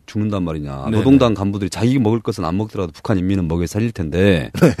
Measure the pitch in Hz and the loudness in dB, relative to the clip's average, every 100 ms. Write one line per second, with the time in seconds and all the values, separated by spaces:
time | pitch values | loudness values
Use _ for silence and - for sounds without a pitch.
0 | - 107 107 101 87 80 71 69 67 110 | -4 -4 -2 -2 -4 -6 -8 -8 -2 0
1 | 113 135 123 95 101 101 95 - 117 135 | 4 6 4 0 -4 -4 -6 -2 0 2
2 | 107 113 - 107 80 92 107 101 90 - | 2 0 -4 -4 -4 -4 -4 -6 -8 -8
3 | - 95 90 98 82 85 85 104 117 - | -2 0 0 0 0 -2 -2 -2 -4 -4
4 | 78 85 101 87 57 - 165 - | -4 2 4 4 0 2 2 2